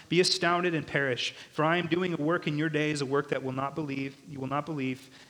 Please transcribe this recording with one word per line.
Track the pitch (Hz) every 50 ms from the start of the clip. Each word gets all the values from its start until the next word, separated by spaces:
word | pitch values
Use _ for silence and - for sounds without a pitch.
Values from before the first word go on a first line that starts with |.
| - -
be | 160 175
astounded | 185 - - - 175 170 175 175 175 180 165
and | 151 143
perish, | - - 143 139 135 120 - - - - - - - -
for | - 151
I | 160 170
am | 175 175
doing | 160 165 180 185 180 165
a |
work | 151 147 160 175 170 -
in | 170 151
your | 147 156
days, | 160 151 147 151 151 151 143
a | 143
work | 127 139 143 147 -
that | - 131
will | 135 131 127
not | 135 135 139 151
believe, | 165 156 139 139 135 135 135 135 - -
you | - 143 135
will | 131 131
not | 139 147 147
believe, | 160 160 143 131 131 127 127 - - - - -